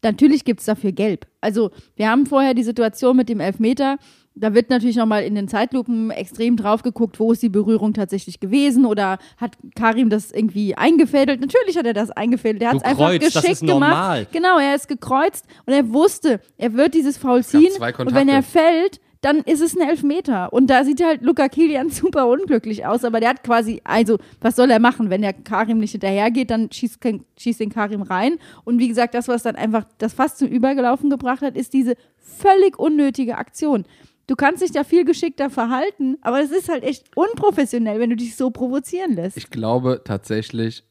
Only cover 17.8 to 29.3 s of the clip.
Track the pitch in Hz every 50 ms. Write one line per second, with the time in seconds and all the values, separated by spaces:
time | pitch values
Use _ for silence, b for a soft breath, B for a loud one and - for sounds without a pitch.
17.8 | 233 240 247 - 254 254 240 269 277 269 277 277 269 - - 349 320 330 339 320
18.8 | 349 392 - - _ _ _ _ - 269 294 311 - - 330 285 320 330 - 359
19.8 | 330 269 339 - - 285 285 - - 285 247 190 180 - - 247 269 247 269 254
20.8 | 277 269 294 254 349 330 320 254 233 254 311 - 285 277 - 277 330 311 302 262
21.8 | 269 330 277 - - 370 - 294 262 233 247 294 392 185 196 226 - 220 214 202
22.8 | - - 208 240 233 233 226 226 226 233 262 262 _ 240 240 226 233 214 233 -
23.8 | _ - - 220 233 202 226 202 B B B B - 226 240 - 247 269 240 220
24.8 | 233 240 247 - 226 202 180 190 214 196 190 - - - 214 196 220 214 233 226
25.8 | 214 208 - 208 - 196 196 202 208 226 233 269 254 - 240 220 226 208 - -
26.8 | - 226 - _ - 247 214 196 - _ _ _ - 240 226 - 220 208 208 233
27.8 | 208 202 214 202 196 - 190 185 208 262 339 320 B B B B B - 240 240
28.8 | 247 247 233 233 240 233 - 240 240 -